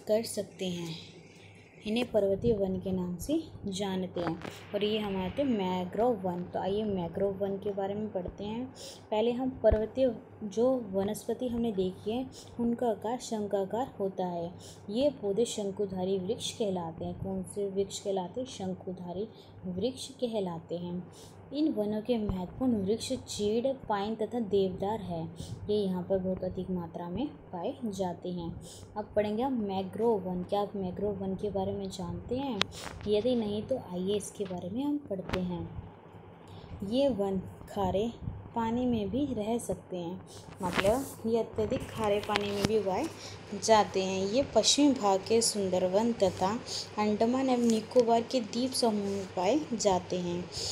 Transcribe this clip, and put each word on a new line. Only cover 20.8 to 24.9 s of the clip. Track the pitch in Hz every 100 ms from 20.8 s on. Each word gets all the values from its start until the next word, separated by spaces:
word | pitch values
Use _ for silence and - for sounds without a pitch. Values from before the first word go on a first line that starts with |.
| 175 180 180 - - - -
इन | 277 311
वनों | 208 208 214
के | 214 233
महत्वपूर्ण | 208 185 175 - 262 220
वृक्ष | 190 226 -
चीड़, | 254 - - 208 226 262
पाइन | 262 - 202 208 220
तथा | 214 247
देवदार | 208 202 190 180 196